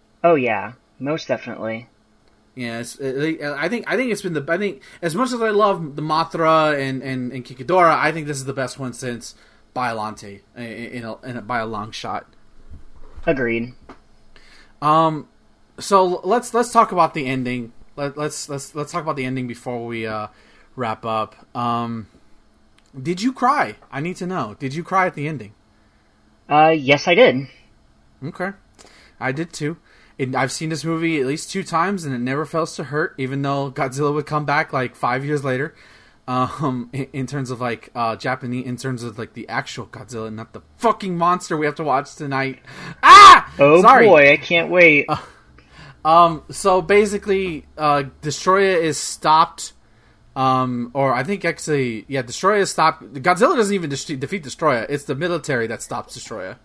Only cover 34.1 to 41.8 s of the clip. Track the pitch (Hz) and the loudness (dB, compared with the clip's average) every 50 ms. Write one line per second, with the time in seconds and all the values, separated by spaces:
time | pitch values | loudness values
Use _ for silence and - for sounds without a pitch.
34.1 | 147 151 143 - 156 151 151 139 143 151 156 - - 135 127 120 - - - 123 | -2 -2 -4 -4 -6 -4 -2 -2 -2 -2 -2 -2 -4 -4 -4 -4 -6 -4 -2 -2
35.1 | 123 135 139 143 151 143 135 135 127 127 147 160 - _ - - - - _ _ | -2 -2 -2 -4 -4 -4 -2 -4 -4 -4 -4 -8 -10 _ -20 -20 -20 -20 _ _
36.1 | _ _ _ 131 127 127 127 120 - - 156 135 127 123 117 - - 135 131 - | _ _ _ -4 -2 -2 -2 -2 -4 -4 -4 -4 -4 -4 -8 -8 -8 -8 -8 -6
37.1 | - 135 131 123 143 143 131 120 127 113 127 123 113 110 - - _ 120 117 113 | -6 -8 -6 -6 -6 -6 -6 -6 -6 -6 -4 -6 -6 -8 -10 -12 _ -4 -4 -4
38.1 | 110 101 - 131 131 - 131 120 123 127 127 123 123 120 - 131 127 113 120 117 | -4 -4 -4 -6 -6 -6 -6 -6 -6 -6 -6 -6 -8 -6 -6 -6 -6 -6 -8 -10
39.1 | 107 117 110 - _ 120 107 - 113 131 131 - - 131 117 - - 117 110 - | -10 -10 -12 -12 _ -16 -12 -6 -6 -6 -6 -6 -12 -14 -14 -14 -16 -18 -16 -12
40.1 | 120 113 110 110 110 110 113 - - 104 - _ _ _ - 226 208 - 208 190 | -10 -10 -10 -10 -10 -12 -14 -16 -18 -20 -20 _ _ _ 0 0 0 0 -4 -6
41.1 | 175 170 170 175 180 185 - - 170 151 147 147 147 - | -2 0 2 2 2 0 -2 -6 -4 -2 -2 -2 -2 -4